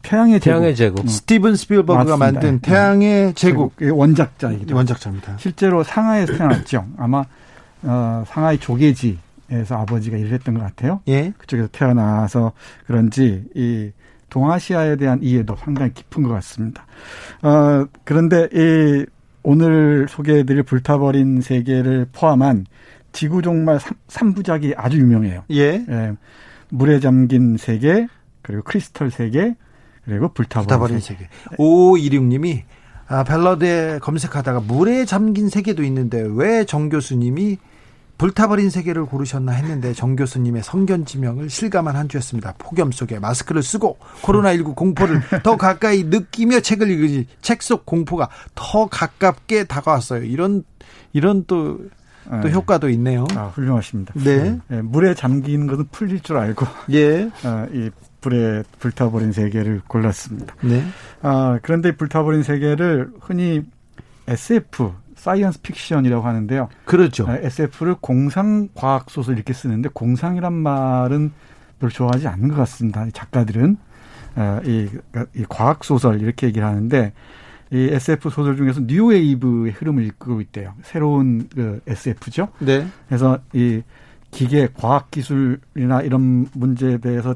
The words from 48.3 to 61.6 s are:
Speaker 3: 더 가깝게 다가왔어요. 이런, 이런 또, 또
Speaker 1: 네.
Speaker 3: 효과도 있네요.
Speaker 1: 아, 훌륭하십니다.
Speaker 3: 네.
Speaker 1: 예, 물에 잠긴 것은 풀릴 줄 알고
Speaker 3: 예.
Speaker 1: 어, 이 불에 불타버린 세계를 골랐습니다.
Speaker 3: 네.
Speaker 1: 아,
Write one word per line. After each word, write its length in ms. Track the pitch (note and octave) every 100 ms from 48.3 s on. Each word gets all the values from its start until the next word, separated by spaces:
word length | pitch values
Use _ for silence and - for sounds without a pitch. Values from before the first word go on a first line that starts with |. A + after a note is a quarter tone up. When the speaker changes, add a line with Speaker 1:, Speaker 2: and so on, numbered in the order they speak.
| - -
Speaker 3:
더 320 | - - G#3 A3
가깝게 800 | - E3 - F#3+ - - G#3+
다가왔어요. 600 | G3 C3+ D#3 C#3+ - A#2+
이런, 400 | A#2 C3 F#3 G3+ - _ - - -
이런 320 | D3 F3 G3 F3
또, 320 | F3+ D3+ C#3+ G3 - _ - -
또 120 | A2+
Speaker 1:
네. 80 | D3+
Speaker 3:
효과도 360 | F3 F#3 F3 C#3+
있네요. 360 | A#2 B2 B2+ C3+ G3
Speaker 1:
아, 120 | G#2
훌륭하십니다. 600 | A#2 C3 B2 G2+ A2 F#2+ D3
Speaker 3:
네. 420 | C#3 C#3 E3 A#3+ -
Speaker 1:
예, 60 | A#2+
물에 380 | A2 C3+ F#3
잠긴 520 | F3 B2+ C#3 C#3 D3 C#3+
것은 220 | C#3 D3
풀릴 280 | - G#3 F#3
줄 180 | - D3
알고 280 | G#2+ G#2+ B2 - -
Speaker 3:
예. 380 | C#3+ D3 D#3+ A3 -
Speaker 1:
어, 220 | B2+ A2+ A2
이 180 | C3 A2 - - _
불에 400 | C3 B2 A2+ G#2+ G#2 -
불타버린 540 | B2 - A#2+ A2+ A2
세계를 500 | G#2 G#2 A2 G#2+ G#2 -
골랐습니다. 680 | A#2 A2 G2 - G#2+ - -
Speaker 3:
네. 200 | B2 A#2+ E3 F#3+ - -
Speaker 1:
아, 380 | C#3+ C3+ C3 A#2+